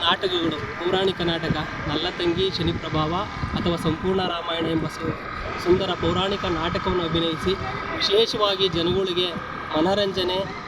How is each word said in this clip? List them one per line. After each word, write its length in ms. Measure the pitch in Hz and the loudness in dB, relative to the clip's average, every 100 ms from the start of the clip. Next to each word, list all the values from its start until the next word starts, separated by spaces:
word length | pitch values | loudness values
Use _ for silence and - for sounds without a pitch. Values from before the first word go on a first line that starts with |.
| 170 | 0
ನಾಟಕಗಳು, 520 | 196 196 180 165 156 - - | 2 0 0 0 -2 -6 -4
ಪೌರಾಣಿಕ 400 | 175 190 190 180 170 | 0 2 2 0 0
ನಾಟಕ 260 | 165 156 156 143 - 151 | 0 0 -2 -4 -6 -4
ನಲ್ಲತಂಗಿ 560 | 151 175 180 175 170 190 180 | -2 -2 0 0 2 0 0
ಶನಿ 160 | 165 165 | -2 -2
ಪ್ರಭಾವ 320 | 160 151 156 175 208 - - - | -2 -2 0 0 -4 -6 -4 -2
ಅಥವಾ 180 | 180 165 165 | 0 0 0
ಸಂಪೂರ್ಣ 360 | 160 185 190 180 | 0 2 2 0
ರಾಮಾಯಣ 320 | 170 165 165 165 160 | -2 -2 -2 0 0
ಎಂಬ 120 | 156 - | -2 -4
ಸು-, 200 | 160 - - - - - | -4 -4 -8 -8 -6 -4
ಸುಂದರ 280 | 175 185 185 170 | 4 4 4 0
ಪೌರಾಣಿಕ 420 | 165 175 196 202 190 165 | 0 2 2 0 0 0
ನಾಟಕವನ್ನು 460 | 170 180 190 180 165 | 0 -2 0 0 2
ಅಭಿನಯಿಸಿ 440 | 165 165 160 185 190 - - - - | 2 0 0 0 -2 -4 -6 -6 -2
ವಿಶೇಷವಾಗಿ 680 | - 202 226 226 202 190 190 170 | 4 4 4 4 2 4 2 2
ಜನಗಳಿಗೆ 500 | 165 185 185 175 180 165 - - - 156 | 2 2 2 0 -2 -4 -8 -8 -2 2
ಮನರಂಜನೆ 640 | 175 202 202 185 180 185 190 - | 4 4 2 0 0 0 -4 -8